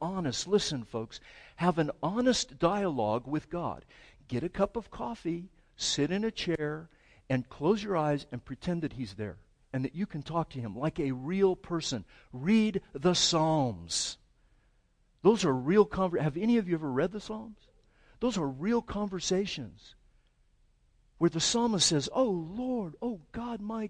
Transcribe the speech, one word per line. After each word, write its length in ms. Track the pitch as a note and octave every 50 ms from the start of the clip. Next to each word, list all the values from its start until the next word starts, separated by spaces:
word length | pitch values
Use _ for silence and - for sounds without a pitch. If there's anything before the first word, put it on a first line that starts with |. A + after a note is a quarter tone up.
honest, 460 | D#3 E3+ F#3+ F#3+ F3 C#3 A2+ - - E3+
listen, 380 | G3+ G#3 - - D3+ C3 A2
folks, 340 | - - A2+ A2+ - - - - - - - - - - -
have 200 | E3+ F3+ E3+ E3
an 140 | D#3+ D3 - -
honest 560 | - D#3+ G3 A#3 B3 B3+ A#3 - - - C#3 C3+
dialogue 720 | - E3+ G3 G#3 G3+ F#3 D3 B2+ A2 G#2+ G#2+ A#2+ A#2 B2+
with 220 | D3 D3+ - -
God. 340 | - F3 E3 B2 D#2+ C2 - _ - - - - - _ - -
Get 160 | B2+ A#2+ D3
a 40 | F3+
cup 280 | - - G3 G3 - A#3
of 120 | G3+ -
coffee, 600 | - - A3+ A#3+ A#3 - - E3+ E3 E3+ F3+ F#3+ _ _ _ _ _
sit 340 | - - - - - C#3+ D3
in 140 | F3+ G3+ G#3+
a 80 | A3+
chair, 560 | - - - F3 E3 D#3 D3+ D3 D3+ D#3 E3 - _ _ _ _ _ _ _ -
and 200 | C3 B2+ B2 -
close 340 | - - C#3 E3 A3 G#3+ G3+
your 140 | G#3+ F#3+ E3
eyes 280 | D3+ D3+ D3 C#3 - -
and 140 | - A#2+ -
pretend 380 | - C#3 - - F3+ F3 E3+ D#3+
that 100 | C3+ A2
he's 220 | A#2 B2+ G2+ G2
there 240 | F#2 G#2+ G#2 - - - _ _ _ _ _ -
and 100 | C3 C3
that 120 | C#3 -
you 100 | E3 G#3
can 180 | - - D#3 C3+
talk 280 | - D#3 E3+ D#3 -
to 100 | - C3
him 160 | A#2 A2 F#2+ A2+
like 240 | C3+ D#3+ - -
a 100 | D#3 C3+
real 460 | C3 B2+ C3 D3 F#3 G3 G3 F#3+ F#3 -
person. 480 | - - E3+ E3 D#3 - C3+ A2+ F2+ - - - - _
Read 500 | - B2+ C3+ F3 A3 A3 G#3+ G#3+ F3+ F#3+ - - -
the 220 | C#3 C3+ F3+ F3+
Psalms. 1000 | - - - - D#3+ D#3 D#3+ D#3+ D#3 C3+ B2 G#2 E2+ E2+ E2 - - - - - - _ _ _ _ _ _ _ _ _ _ _ _ _ _ _ _ _ _ _ _
Those 220 | - F3+ A#3 G#3+ F#3+
are 100 | D#3+ C3
real 320 | B2+ B2+ C#3+ F#3 G#3+ G3+
conver-, 360 | G#3 - F#3 F#3+ F#3 E3 F3+
have 160 | C#3+ D#3 C3 E3
any 220 | G3+ A3+ A#3+ A#3
of 100 | G3+ F3
you 60 | F3
ever 140 | D#3+ D#3 C#3+
read 220 | B2+ B2+ D#3 F#3
the 80 | F#3+ G#3
Psalms? 380 | - - - A3 A3 A3+ G#3+ - _ _ _ _ _ _ _ _ _ _ - -
Those 160 | - B3 A3 G3
are 100 | D#3+ C#3
real 340 | C3 C3 D#3 G#3 A#3+ A#3
conversations 1160 | A3+ - - G3+ G#3 G#3 F#3+ F3+ - - F#3 F#3 G3+ F#3 - - B2+ G2 - - - - - _ _ _ _ _ _ _ _ _ _ _ _ _ _ _ _ _ _ _ _ _ _ _ _ -
where 100 | D#3 E3+
the 100 | - E3
psalmist 460 | - - - A#3 A#3 A#3+ A3 F3+ D3+ -
says, 200 | E3+ D3 C3 - -
"Oh 160 | - C4 A#3
Lord, 640 | F#3+ F3 D#3+ D#3+ F#3+ A3+ B3+ B3+ B3+ A#3+ G3+ E3 D3 -
oh 180 | - B3 A3+ E3+ D3+ _ -
God, 260 | A3+ A#3 A#3+ A#3 G#3
my 280 | G3+ G#3 A3+ A3+ G#3+ G#3